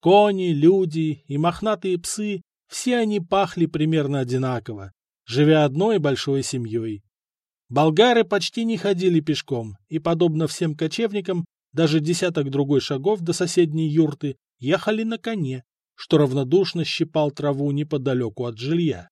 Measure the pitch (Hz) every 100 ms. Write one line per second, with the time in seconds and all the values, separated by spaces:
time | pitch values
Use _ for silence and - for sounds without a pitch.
0 | 165 196 208 196 180 151 151 196 185 156
1 | 156 147 _ 143 165 170 214 208 190 180
2 | 175 - 208 196 _ _ _ - - 240
3 | 226 208 170 196 190 - 165 160 156 160
4 | 143 139 127 127 131 123 107 107 95 _
5 | _ _ _ 120 147 156 147 135 202 214
6 | 147 131 - 139 131 131 117 113 113 104
7 | _ _ _ _ _ _ _ 123 156 156
8 | 240 233 220 202 180 - 226 220 202 190
9 | 185 170 151 147 - 127 110 98 _ 156
10 | 156 170 175 156 156 - 165 151 160 -
11 | 233 202 185 180 170 _ _ 139 160 156
12 | 151 175 185 170 139 139 139 143 - 139
13 | 151 214 165 165 180 185 170 156 160 147
14 | 156 143 147 131 _ _ 123 175 - 220
15 | 220 226 - 226 143 131 - _ _ _
16 | - 160 143 131 127 170 185 175 156 -
17 | 160 156 147 143 147 139 143 143 151 151
18 | 131 123 120 - 120 110 127 170 165 101
19 | 87